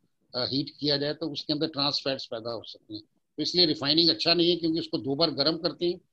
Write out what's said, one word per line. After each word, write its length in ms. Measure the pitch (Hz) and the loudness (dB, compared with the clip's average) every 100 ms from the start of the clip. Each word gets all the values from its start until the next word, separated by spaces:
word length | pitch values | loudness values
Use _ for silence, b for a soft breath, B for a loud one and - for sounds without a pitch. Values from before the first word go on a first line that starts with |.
| _ _ _ 123 | _ _ _ -6
हीट 320 | 117 135 135 - | -4 -2 -4 -4
किया 180 | 143 143 | -2 0
जाए, 160 | 143 | -2
तो 160 | 151 160 | -4 -6
उसके 240 | 147 - | -8 -4
अंदर 140 | 151 156 | -2 -2
trans 340 | 139 143 135 | -2 -2 -2
fats 220 | 139 135 - | -4 -6 -6
पैदा 260 | 117 113 | -8 -8
हो 120 | 113 | -10
सकते 300 | - - - | -10 -20 -14
हैं, 100 | 107 - _ _ - | -14 -14 _ _ -6
तो 60 | |
इसलिए 220 | 151 175 170 | -2 4 4
refining 440 | - 139 156 165 | 4 2 4 4
अच्छा 240 | - 170 | 4 2
नहीं 160 | 170 170 | 4 4
है, 60 | 170 | 4
क्योंकि 240 | 165 165 | 2 -2
उसको 180 | 160 156 | -2 -4
दो 180 | 131 139 | -2 0
बार 160 | 165 | 0
गर्म 260 | 135 143 165 | 2 0 0
करते 280 | 170 139 175 | -2 -2 -2
हैं 160 | 180 _ | -2 _